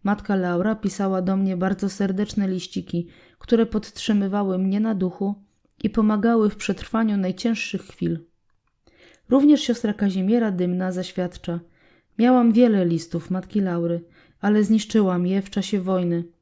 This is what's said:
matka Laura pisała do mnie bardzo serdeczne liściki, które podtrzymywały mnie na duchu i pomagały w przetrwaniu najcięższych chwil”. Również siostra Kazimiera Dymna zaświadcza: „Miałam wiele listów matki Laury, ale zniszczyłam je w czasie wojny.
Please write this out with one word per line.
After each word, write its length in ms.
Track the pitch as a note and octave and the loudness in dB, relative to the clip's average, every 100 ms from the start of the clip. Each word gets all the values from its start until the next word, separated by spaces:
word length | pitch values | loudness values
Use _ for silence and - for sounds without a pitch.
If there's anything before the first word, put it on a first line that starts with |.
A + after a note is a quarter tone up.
matka 320 | G3 G#3 G3+ G3 | -2 -2 0 0
Laura 400 | F3+ F3 G#3 G#3+ | 0 0 0 -2
pisała 460 | G3 - G3 F#3 | -4 -2 -2 0
do 160 | F#3 F#3+ | 0 0
mnie 200 | F#3+ F3+ | 0 0
bardzo 320 | F#3+ G3 G3+ | -2 -2 -4
serdeczne 580 | - G3 F#3+ G#3 - F#3+ | -2 -2 -2 -2 -2 -2
liściki, 600 | F#3 F3+ F#3+ F3 F3 E3+ - - _ | -4 -6 -10 -6 -6 -6 -14 -20 _
które 260 | - A#3 A3+ | 0 2 2
podtrzymywały 920 | G#3+ - - - G#3 G3 G#3 G3 F#3 | -2 -6 -8 0 0 0 -2 -2 0
mnie 220 | F#3+ G3 | 0 0
na 160 | A3 G3+ | -2 0
duchu 400 | F3+ - G3 G3+ _ _ _ _ | -2 -2 -6 -6 _ _ _ _
i 60 | F3+ | -2
pomagały 600 | A3+ G#3+ G#3+ A3+ A#3 G#3 | 2 2 2 2 4 2
w 60 | G#3 | 0
przetrwaniu 640 | - F#3+ - A3 A3 G3+ | -6 -6 -4 -2 0 0
najcięższych 640 | F#3 F#3 A#3 A3 - G3 | -2 -2 -2 -2 -4 -8
chwil”. 380 | - - E3+ E3 - _ _ _ _ _ _ _ - _ _ | -10 -6 -4 -4 -10 _ _ _ _ _ _ _ -20 _ _
Również 320 | C4+ D4 C#4+ | 4 6 4
siostra 320 | - A3+ G#3+ | 2 -2 -2
Kazimiera 580 | G#3 G3+ F#3+ F#3+ A#3+ A3+ | 0 -2 0 0 2 0
Dymna 400 | F3+ F3+ F3+ F#3 | 0 -2 0 -2
zaświadcza: 680 | F3+ F3+ - F3+ F3 - E3+ E3+ _ _ _ _ - | -4 -6 -6 -6 -6 -8 -8 -10 _ _ _ _ 0
„Miałam 320 | A#3+ B3+ A#3 | 4 6 6
wiele 340 | A3 B3 G3+ F3 | 6 6 4 2
listów 440 | E3 - E3+ - | 0 -2 -8 -4
matki 300 | F#3 F#3 G#3 | -8 -4 -4
Laury, 420 | F#3+ E3+ E3+ E3+ E3+ _ _ _ | -2 -2 -2 -4 -8 _ _ _
ale 220 | G3+ G#3+ | 0 2
zniszczyłam 640 | G3+ A3 G#3 A3 G3 F3+ F3 | 4 2 2 2 2 2 0
je 140 | G3 | -2
w 80 | G3 | -2
czasie 320 | - F#3+ G3+ | -6 -2 -4
wojny. 420 | F3+ F#3 F3 E3+ E3+ _ | 0 0 0 -2 -4 _